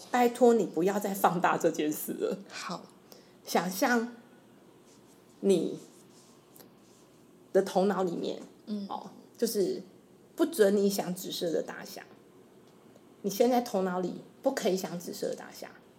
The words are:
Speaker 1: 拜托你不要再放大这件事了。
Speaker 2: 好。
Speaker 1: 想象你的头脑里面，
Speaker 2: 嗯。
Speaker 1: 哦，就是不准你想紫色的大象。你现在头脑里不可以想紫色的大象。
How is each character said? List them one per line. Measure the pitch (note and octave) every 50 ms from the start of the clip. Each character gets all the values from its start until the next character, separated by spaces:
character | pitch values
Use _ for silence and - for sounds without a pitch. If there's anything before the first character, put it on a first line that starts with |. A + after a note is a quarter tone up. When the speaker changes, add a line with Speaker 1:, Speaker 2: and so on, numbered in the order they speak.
| - -
Speaker 1:
拜 | - B3 B3 A#3
托 | A#3+ - B3 A#3+ A#3
你 | A3+ F#3
不 | D3 - D#3+ E3+
要 | G3 G3 G#3
再 | G3+ G3
放 | G3 - - F#3 F3 F3
大 | F3 E3 D#3+ E3
这 | - E3
件 | D#3 - D3+ D3+
事 | D3+ - - -
了。 | - - - - - - - -
Speaker 2:
好。 | - - - - F3+ - - - - - - - - - - - - - -
Speaker 1:
想 | - - G#3 E3+ F#3
象 | F#3 - C#4+ B3 B3 A3+ A#3 A#3+ - - - - - - - - - - - - - - - - - - - - - - - - - -
你 | - G3 F#3+ - - - - D#3+ - - - - - - - - - - - - - - - - - - - - - - - - - - - - - - - - - -
的 | - F#3
头 | F#3+ F#3+ - F#3 F#3
脑 | G#3 A3 G3+
里 | F#3+ F3
面， | E3+ - - - - - - - - - -
Speaker 2:
嗯。 | A#3 G#3+ G#3 G3 G3+
Speaker 1:
哦， | - - - - - - - - -
就 | - A#3+
是 | A3 A3+ G#3 F#3 F#3 - - - - - - - - - - - - -
不 | - E4+
准 | E4 - - G#3+ G3 G3+
你 | G#3 G3 G3+
想 | G3 - - E3+ F3+
紫 | - - -
色 | - - F#3 E3+
的 | - -
大 | - - - D#3+ -
象。 | - - - - - - - - - - - - - - - - - - - - - - - - - - -
你 | - G3+
现 | G3 - A#3+ B3
在 | B3+ A#3+
头 | A#3+ - - F#3+
脑 | F#3+ F#3 F3+ F#3
里 | F3+ F3+ - - - - - -
不 | - C4+
可 | C4+ - - G#3
以 | F3+
想 | F#3 F#3+ - E3+ F3
紫 | - -
色 | - - - -
的 | -
大 | - - -
象。 | - - - - - - - - -